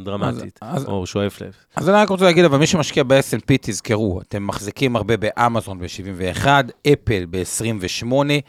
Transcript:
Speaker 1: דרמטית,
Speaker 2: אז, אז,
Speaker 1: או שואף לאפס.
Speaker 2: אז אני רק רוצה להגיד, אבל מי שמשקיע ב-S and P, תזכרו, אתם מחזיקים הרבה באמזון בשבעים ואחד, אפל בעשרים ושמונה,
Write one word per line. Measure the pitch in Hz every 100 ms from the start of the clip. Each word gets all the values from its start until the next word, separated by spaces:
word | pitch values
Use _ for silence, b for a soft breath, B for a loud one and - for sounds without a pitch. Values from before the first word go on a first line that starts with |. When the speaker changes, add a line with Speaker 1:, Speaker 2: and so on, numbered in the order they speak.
| 98
Speaker 1:
דרמטית, | 101 127 120 98 -
Speaker 2:
אז, | 110 170
אז, | -
Speaker 1:
או | 101 90
שואף | 104 101 -
לאפס. | 95 - _ -
Speaker 2:
אז | 156
אני | 202
רק | 208
רוצה | 185 185
להגיד, | 170 170
אבל | 139
מי | 156
שמשקיע | 175 139 165
ב-S | 131 135 - 117
and |
P, | - 131
תזכרו, | - 95 - 107 110 90
אתם | - 104 101
מחזיקים | - 104 - 135 120
הרבה | 101 110
באמזון | 104 - 120 117 101 92
בשבעים | 87 - 95 90
ואחד, | 92 87 135 139 123 - 143
אפל | 147 - 104 87
בעשרים | 92 87 - 110 107
ושמונה, | 87 - 117 135 143 147